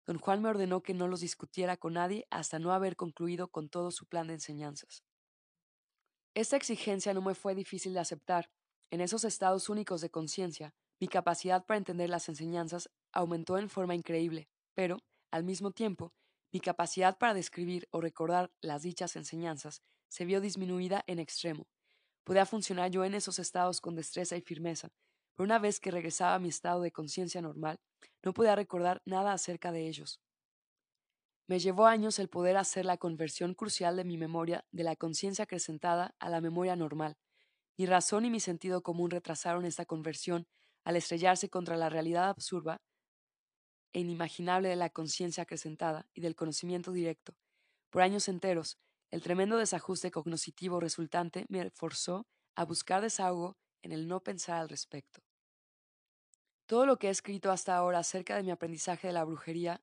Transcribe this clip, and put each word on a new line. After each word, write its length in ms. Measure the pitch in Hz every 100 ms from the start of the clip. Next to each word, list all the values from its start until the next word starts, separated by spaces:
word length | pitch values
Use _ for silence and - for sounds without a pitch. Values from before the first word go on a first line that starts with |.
| -
don 120 | 165
Juan 220 | 202 196
me 80 | 220
ordenó 340 | 208 185 185
que 120 | 190
no 140 | 180 180
los 120 | 180
discutiera 560 | 170 - - 185 180 180
con 180 | 165
nadie 320 | 170 180 208 -
hasta 280 | 170 156 160
no 140 | 170
haber 240 | 185 190 175
concluido 520 | 175 - 175 175 180
con 200 | 160 151
todo 220 | 180 175
su 160 | 170 -
plan 220 | 170 160
de 60 |
enseñanzas. 680 | 160 - 147 147 143 - - _ _ _ _ _ _ _ _ _ _ _ _ _
Esta 220 | 214 220 -
exigencia 560 | - 220 208 196 208
no 60 | 190
me 140 | 190
fue 200 | 190 202
difícil 400 | 190 180 190 190
de 60 | 185
aceptar. 480 | 165 160 - 175 - _ _ _ _
En 100 | 170
esos 240 | 180 220
estados 440 | 220 - 190 190 -
únicos 320 | 214 208 175
de 100 | 165
conciencia, 600 | 165 156 - 180 151 156 - _ _
mi 80 | 185
capacidad 580 | 185 175 170 180 185 180
para 120 | 214
entender 300 | 185 175 175
las 180 | 170 -
enseñanzas 640 | 147 165 170 165 175 - _ _
aumentó 460 | 196 170 170 165 185
en 100 | 208
forma 260 | 196 180
increíble, 540 | 175 - 165 170 160 - _ _
pero, 240 | - 175 - - _ _
al 140 | 165
mismo 280 | 180 185 202
tiempo, 420 | - 220 175 - - _ _ _
mi 80 | 180
capacidad 580 | 180 165 170 185 185 190
para 160 | 240
describir 520 | 196 156 - 175 180 -
o 100 | 165
recordar 500 | 165 - 160 180 180 -
las 200 | 160 147
dichas 340 | 175 165 180 165
enseñanzas 640 | 147 165 170 147 151 - _ _ _
se 160 | -
vio 160 | 175 196
disminuida 640 | 202 190 180 180 180 196 -
en 120 | 175
extremo. 500 | 156 - 170 156 - _ _ _ _ _
Podía 220 | - 190 190
funcionar 440 | 220 - 180 180
yo 140 | 185
en 100 | 190
esos 240 | 202 196 185
estados 440 | 170 180 180 175
con 120 | 175
destreza 420 | 165 156 - 175 175
y 40 |
firmeza, 480 | - 151 170 160 - - _ _ _
pero 100 | -
una 140 | 196 226
vez 200 | 208 196
que 120 | 190
regresaba 440 | 175 165 - 180
a 40 | 185
mi 100 | 180
estado 320 | - 175 175
de 100 | 170
conciencia 520 | - 151 185 175 180
normal, 360 | 160 147 156 185 _ _ - _
no 80 | 185
podía 240 | 185 226 202
recordar 460 | 196 180 175 185
nada 280 | - 190 202
acerca 400 | 185 - 170 175
de 160 | 165 160
ellos. 320 | 151 151 - _ _ _ _ _ _ _ _ _ _ _ _ -
Me 120 | 180
llevó 280 | 185 185 226
años 320 | 226 214 202
el 100 | 190
poder 280 | 175 180 196
hacer 280 | 185 190
la 120 | 185 175
conversión 580 | 175 156 156 - 175
crucial 420 | 180 214 - 175 180
de 80 |
mi 140 | 180 165
memoria 480 | 160 165 165 170 -
de 120 | 170
la 120 | 165 156
conciencia 480 | 165 156 196 196
acrecentada 680 | 214 175 - 156 175 170 180 -
a 100 | 175
la 120 | 165
memoria 360 | 165 170 185 180
normal. 400 | 156 151 156 - _ _ _ _ _ -
Mi 100 | 180
razón 380 | 180 - 214
y 60 | 240
mi 100 | 220
sentido 420 | 185 170 185 180
común 280 | 180 170 175
retrasaron 540 | 175 - 156 175 175
esta 220 | 175 151 170
conversión 600 | 160 160 151 - 170 170 _ _ _
al 120 | - 175
estrellarse 540 | - 170 185 185 196
contra 260 | 185 170 165
la 120 | 160
realidad 400 | 160 160 170 190
absurda 540 | 190 - 180 156 160 _ _ _ _ _ _ _ _ _ _ _
e 80 | 175
inimaginable 680 | 170 165 165 - 175 185 190
de 80 | 180
la 140 | 170
conciencia 540 | - 156 - 175 170
acrecentada 640 | 165 165 156 156 165 156 -
y 80 | -
del 140 | 165
conocimiento 580 | 160 160 147 175 175 180
directo. 440 | 180 165 156 - - _ _ _ _ _
Por 120 | 175
años 260 | 185 202 196
enteros, 480 | 180 190 170 156 - _ _ _
el 120 | 170
tremendo 340 | 170 180 202 226
desajuste 540 | 214 175 - 180 185
cognoscitivo 720 | 170 170 165 - - 180 175
resultante 640 | 165 - 160 175 170 185 -
me 220 | 190 185
forzó 560 | - 160 - - 185 - _ _
a 100 | -
buscar 360 | 165 165 - 190
desahogo 560 | 220 - 185 175 180 - _ _
en 100 | 170
el 160 | 160 165
no 140 | 185
pensar 360 | 196 185 175 170
al 100 | 156
respecto. 540 | 143 - 143 - - _ _ _ _ _ _ _ _ _ _ _ _ _ _ -
Todo 180 | 233
lo 140 | 269 254
que 80 | 196
he 40 |
escrito 400 | 190 - 202 196
hasta 240 | 185 -
ahora 260 | 180 180 175
acerca 360 | 165 185 185 202
de 60 |
mi 80 | 185
aprendizaje 560 | 170 170 160 - 170 185
de 80 |
la 100 | 175
brujería 580 | 160 156 - 170 170 175